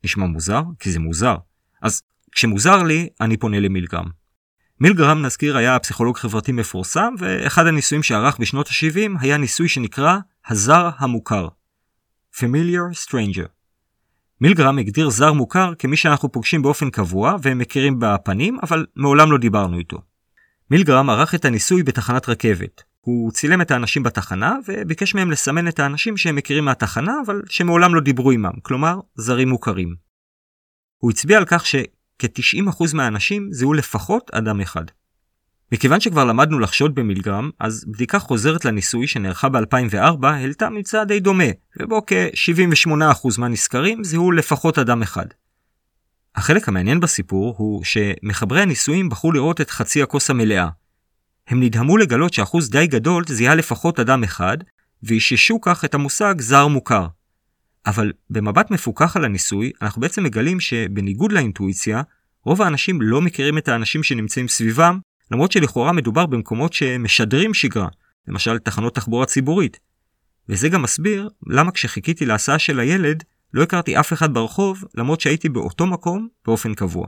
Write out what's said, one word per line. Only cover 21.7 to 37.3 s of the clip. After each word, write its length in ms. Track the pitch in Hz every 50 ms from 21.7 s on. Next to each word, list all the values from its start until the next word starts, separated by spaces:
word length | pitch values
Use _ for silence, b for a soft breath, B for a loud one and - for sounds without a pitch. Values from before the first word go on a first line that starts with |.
| 185 180
בתחנת 460 | 160 131 117 127 107 - 123 127 - -
רכבת. 540 | 117 - - 113 101 85 92 90 _ - - _ _ _
הוא 320 | _ 120 120 120 113 113
צילם 280 | - - - 147 180 180
את 100 | 170 -
האנשים 320 | 139 123 117 104 - -
בתחנה, 520 | 120 120 - 101 95 - 95 95 107 156 240 269 254 -
וביקש 460 | 196 214 202 165 160 - 196 196 -
מהם 160 | 196 185 175
לסמן 380 | 156 - - 139 143 170 170 170
את 100 | 160 -
האנשים 380 | 143 139 143 151 - 226 214
שהם 180 | 190 - 170 151
מכירים 300 | 143 - - 139 151 151
מהתחנה, 500 | 139 127 - 113 98 - 113 139 196 262 302 269
אבל 160 | 208 - 202 - -
שמעולם 460 | - - 180 175 170 170 180 180 170
לא 60 | 165
דיברו 300 | 139 139 131 127 127 135
עמם, 220 | 131 113 101 90 - -
כלומר, 380 | - - 127 131 147 165 175 190 - _ _
זרים 340 | 110 107 117 127 123 131 131
מוכרים. 460 | 127 117 - 120 95 92 90 85 87 85 _ _ _ _ _ _ _ _ _ _ _ _ _ _ _ _ _ _ _ _
הוא 120 | - 120
הצביע 280 | 110 - - 151 208 214
על 60 | 180
כך 200 | - 175 170 -
שכתשעים 1000 | - - 135 120 - _ _ _ _ _ _ - 110 _ - - - - - 202 196
אחוז 260 | - - 170 160 147
מהאנשים 540 | 156 131 117 107 104 - - 202 208 202 202
זיהו 200 | 175 123 127 139
לפחות 580 | 151 151 131 - - 104 - - 202 240 - -
אדם 300 | - 110 110 110 107 101
אחד. 240 | 95 - - 90 85 - _ _ _ _ _ _ _ _ _ _ _ _ _ _ _ _
מכיוון 280 | 120 - - 131 151 208
שכבר 240 | - 233 170 151 131
למדנו 340 | 120 113 123 143 156 156 131
לחשוד 360 | 110 98 - - 139 156 135
במילגרם, 560 | 135 120 104 98 98 92 104